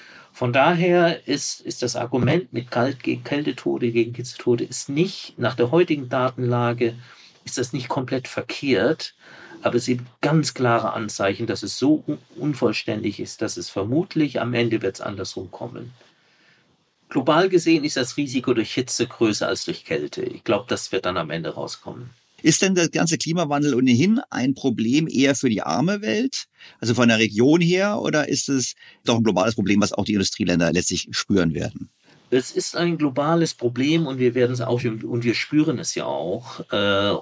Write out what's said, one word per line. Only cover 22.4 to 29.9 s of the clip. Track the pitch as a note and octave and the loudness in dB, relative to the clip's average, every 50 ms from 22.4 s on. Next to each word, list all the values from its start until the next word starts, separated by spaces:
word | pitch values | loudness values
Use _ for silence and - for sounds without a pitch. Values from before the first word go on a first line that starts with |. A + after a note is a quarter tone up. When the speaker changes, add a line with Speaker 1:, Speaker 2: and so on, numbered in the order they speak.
| - | 2
Speaker 2:
Ist | D3+ D#3+ - | 2 4 4
denn | - F#3+ F#3+ | 4 2 4
der | F3 E3+ D3+ | 2 2 2
ganze | - D#3+ E3+ E3 E3 - | 2 0 0 0 0 -2
Klimawandel | - D#3 D#3+ F3+ E3+ C#3+ C#3+ C#3+ D3 D3 B2+ | -2 -2 -2 -2 0 0 0 0 0 2 2
ohnehin | A#2+ C3 C3 B2 A2+ D#3 G3+ A3 A#3 - - | 4 4 6 6 6 6 4 4 2 0 -4
ein | - - A#2+ C3+ C3+ | -4 -2 0 0 0
Problem | - - C#3 A#2 - A2+ A2+ B2+ D3+ E3+ | 0 0 -2 0 0 0 2 2 2 0
eher | D#3 - A#2 C3+ C3+ C#3 | 0 0 2 2 4 2
für | - - C3 | 2 2 0
die | A2 G2 - | 0 0 0
arme | - D#2 F#2 C#3 F3 G#3 G3+ G#3 | -2 0 0 2 0 0 -2 -2
Welt, | A3 G#3+ G#3+ B3+ C4+ - - - _ _ _ - - - - | -2 0 0 0 -2 -4 -6 -10 _ _ _ -20 -20 -12 -6
also | - A2+ A#2 | -2 0 2
von | B2 B2 A#2 | 4 6 4
der | A2+ A2 | 6 4
Region | A2+ G#2+ G#2 G#2 A#2+ C#3+ D#3 F3 | 4 2 4 4 4 6 6 6
her, | F3 E3 F3+ F#3 F#3+ G#3 G#3 - | 4 4 4 4 2 0 0 -2
oder | - - D#3 D3+ C#3+ - | -2 0 0 0 0 0
ist | - C3+ - - | -2 -2 -2 0
es | C#3 C3 A#2+ - - _ - - - _ - | 0 0 0 -2 -6 _ -16 -20 -20 _ 0
doch | - A#2+ | 2 2
ein | A2+ A2+ | 4 4
globales | A2+ F#2+ F2+ F#2 A2+ A2+ | 4 4 4 2 2 2
Problem, | - G#2 G2+ G#2 G2+ | 0 0 2 4 4
was | G#2 G2 | 2 2